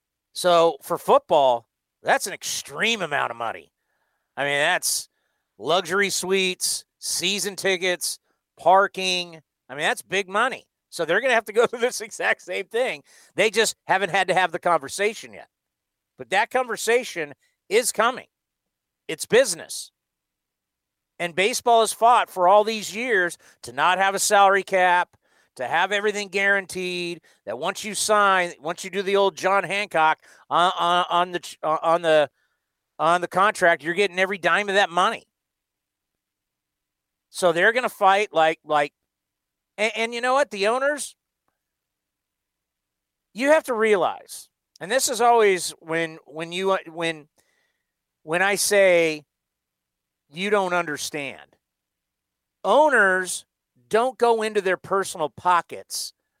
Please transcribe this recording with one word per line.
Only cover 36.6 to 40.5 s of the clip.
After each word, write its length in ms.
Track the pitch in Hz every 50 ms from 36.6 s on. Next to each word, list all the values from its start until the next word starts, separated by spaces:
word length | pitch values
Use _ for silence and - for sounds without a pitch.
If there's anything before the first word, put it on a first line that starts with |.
| _ _ _ _ _ _ _ _ _ _ _ _ _ _ -
So 160 | - 190 175
they're 220 | 160 170 185 220 226
gonna 160 | 254 247 220
fight 460 | - - 208 190 196 202 214 - -
like, 260 | 160 160 160 165 - _
like, 300 | 151 151 147 147 143 - _ _ _ _ _ _ _ _ _ _ _ _ _ _ _ _ -
and, 120 | 208 226 214
and 180 | 220 226 226 240
you 60 | 233
know 140 | 233 254 262
what? 160 | 277 285 -